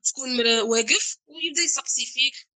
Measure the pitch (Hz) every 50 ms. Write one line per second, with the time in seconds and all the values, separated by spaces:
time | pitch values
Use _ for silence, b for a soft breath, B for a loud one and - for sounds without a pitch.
0 | - - - - 269 254 247 247 233 233 233 226 214 226 226 226 226 214 - 427
1 | - - - _ _ _ 294 330 339 339 285 339 339 330 - 330 - - - -
2 | - - - 254 262 277 - - - _ _